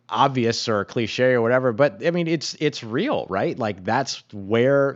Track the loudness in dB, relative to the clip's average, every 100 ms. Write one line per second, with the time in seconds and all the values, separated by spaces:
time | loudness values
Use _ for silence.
0 | -4 2 2 4 0 0 0 0 0 -4
1 | -2 2 2 4 2 2 2 2 0 0
2 | -2 -2 0 -2 -4 -4 -4 -4 -6 -4
3 | -2 -4 -2 -2 -2 -2 -6 -4 -2 -2
4 | -2 -8 -14 -12 -2 2 4 4 2